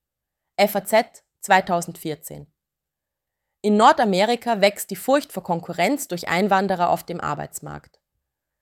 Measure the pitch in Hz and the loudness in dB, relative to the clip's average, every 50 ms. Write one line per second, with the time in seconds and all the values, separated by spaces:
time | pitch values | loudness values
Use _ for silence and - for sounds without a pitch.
0 | _ _ _ _ _ _ _ _ _ _ _ - 202 208 208 196 196 - 220 220 | _ _ _ _ _ _ _ _ _ _ _ 0 0 2 0 -4 -2 2 2 2
1 | 233 - _ - _ _ _ _ - - 190 190 190 190 175 170 170 - 165 - | 2 0 _ -20 _ _ _ _ 0 2 2 2 4 2 -2 -4 -4 -6 -12 -10
2 | - 160 147 - - - 151 147 147 - _ _ _ _ _ _ _ _ _ _ | -10 -10 -10 -10 -12 -16 -18 -18 -20 -20 _ _ _ _ _ _ _ _ _ _
3 | _ _ _ _ _ _ _ _ _ _ _ _ - 214 208 208 226 277 320 302 | _ _ _ _ _ _ _ _ _ _ _ _ 0 2 4 6 6 6 6 6
4 | 240 208 185 180 208 226 240 240 - 240 226 196 196 208 202 - - - 196 - | 2 2 2 2 2 0 0 -2 -2 -4 0 2 2 2 2 -2 -8 -12 -12 -6
5 | - - 269 294 285 - - 190 - - 170 165 165 - 170 170 175 214 294 277 | -2 0 0 0 0 -4 -10 -10 -6 -6 -6 -6 -6 -8 -4 -2 0 0 0 -2
6 | - - 180 175 - - 170 180 208 190 196 190 202 190 190 175 175 - - 175 | -4 -8 -10 -8 -6 -4 -2 0 2 2 2 2 2 0 0 0 0 0 0 -2
7 | - - 175 - - 151 147 151 147 - - - 151 147 - 143 - _ _ _ | -4 -8 -10 -8 -6 -6 -6 -6 -8 -12 -14 -16 -14 -14 -16 -16 -18 _ _ _
8 | _ _ _ _ _ _ _ _ _ _ _ _ | _ _ _ _ _ _ _ _ _ _ _ _